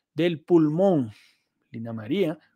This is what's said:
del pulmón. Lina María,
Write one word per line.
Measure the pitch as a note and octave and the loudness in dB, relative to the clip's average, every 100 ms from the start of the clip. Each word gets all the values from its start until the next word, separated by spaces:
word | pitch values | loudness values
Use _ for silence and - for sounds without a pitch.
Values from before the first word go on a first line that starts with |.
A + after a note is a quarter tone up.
| _ | _
del | D3+ F3 D#3 | -4 -2 -4
pulmón. | - E3+ D3+ D#3+ G3 D#3+ A#2 - _ _ _ _ _ | 2 4 4 2 2 2 -2 -10 _ _ _ _ _
Lina | A#2 A#2 | -14 -12
María, | A2+ G#2+ F#3+ D#3+ E3+ _ | -12 -6 -2 -2 -4 _